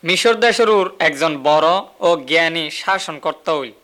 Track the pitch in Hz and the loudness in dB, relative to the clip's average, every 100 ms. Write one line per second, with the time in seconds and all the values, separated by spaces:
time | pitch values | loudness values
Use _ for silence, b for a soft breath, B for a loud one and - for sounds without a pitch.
0 | 165 185 233 226 233 233 226 214 185 - | -2 0 2 2 2 2 2 2 0 0
1 | 160 143 160 147 135 151 156 185 202 _ | -2 0 -4 -2 2 2 4 0 -4 _
2 | 175 170 131 160 165 165 156 - - 190 | 0 0 0 0 0 -2 -8 -8 -4 -4
3 | 190 151 156 156 - 156 131 - | -4 -8 -8 -6 -4 -4 -4 -14